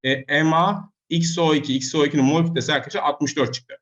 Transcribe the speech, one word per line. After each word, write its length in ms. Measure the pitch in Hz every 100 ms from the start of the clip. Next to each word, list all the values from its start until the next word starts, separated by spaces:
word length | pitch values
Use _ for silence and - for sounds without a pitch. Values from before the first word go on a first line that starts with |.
e, 400 | 131 135 - 147
M 120 | 156
A 340 | 156 185 202 - _ _
X 280 | 165 165 175
O 180 | 160
iki, 200 | 147 139
X 200 | 131 131
O 100 | 156
ikinin 200 | 143 151
mol 200 | 131 160
kütlesi 280 | 170 165 117
arkadaşlar 280 | 143 - 180
altmış 360 | - - 143 147
dört 160 | 120
çıktı. 240 | - _ -